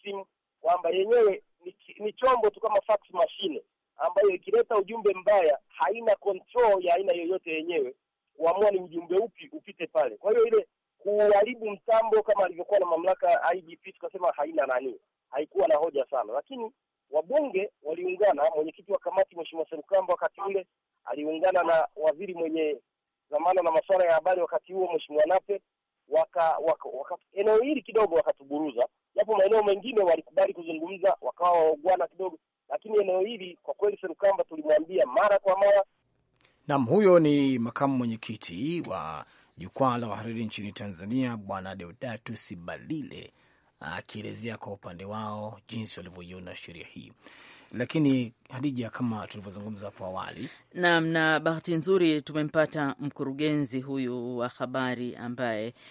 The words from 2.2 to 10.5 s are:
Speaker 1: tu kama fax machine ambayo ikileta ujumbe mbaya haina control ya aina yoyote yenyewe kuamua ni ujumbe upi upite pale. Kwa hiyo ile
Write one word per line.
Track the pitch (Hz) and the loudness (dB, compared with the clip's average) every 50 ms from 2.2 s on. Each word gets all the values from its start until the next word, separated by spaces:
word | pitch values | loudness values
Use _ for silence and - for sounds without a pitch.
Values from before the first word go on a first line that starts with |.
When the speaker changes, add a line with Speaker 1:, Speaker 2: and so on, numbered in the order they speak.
| 254 262 262 240 214 208 | 2 4 4 4 4 0
Speaker 1:
tu | 196 190 | 0 0
kama | 220 220 208 196 | -4 0 2 2
fax | - - 214 - _ _ | 2 2 0 0 _ _
machine | - 175 - - - - - 349 135 - - _ _ _ _ _ _ | 0 0 0 0 0 -6 -6 -6 -6 -6 -12 _ _ _ _ _ _
ambayo | - - - - 196 208 202 | -4 -4 0 2 4 4 4
ikileta | 185 180 - 190 202 233 226 - 233 | 4 2 -4 0 2 2 2 4 2
ujumbe | 208 190 175 226 226 196 208 185 | 0 0 -2 -4 0 0 0 0
mbaya | 180 175 - 214 196 170 151 139 - _ _ | 0 0 2 4 4 4 4 2 0 _ _
haina | _ - 165 - - - 233 220 196 | _ -2 -2 -2 -2 -2 0 0 0
control | - - 202 190 185 - _ - 247 240 220 202 190 175 | 2 0 -4 -4 -4 -6 _ 2 4 4 6 4 4 4
ya | 175 170 | 2 2
aina | 185 196 190 175 | 2 2 0 0
yoyote | 175 170 170 190 180 - - | -2 0 -2 -4 -4 -4 -6
yenyewe | 160 156 156 170 175 156 135 123 - _ _ _ _ _ _ _ _ | -6 -6 -4 -2 -2 -2 -2 -2 -6 _ _ _ _ _ _ _ _
kuamua | 147 160 165 170 196 214 208 | -2 0 0 2 4 2 2
ni | 202 185 | 2 0
ujumbe | 180 165 160 170 165 165 180 | -4 -4 -10 -10 -6 0 0
upi | 196 - 190 _ - 165 139 - | 0 0 -2 _ -16 -20 -16 -16
upite | - _ - - - 170 | -16 _ -16 -12 -12 -10
pale. | - - - - 254 - | -4 0 0 0 0 -2
Kwa | - - 202 226 | -4 -2 0 4
hiyo | 240 - | 4 4
ile | 466 | 4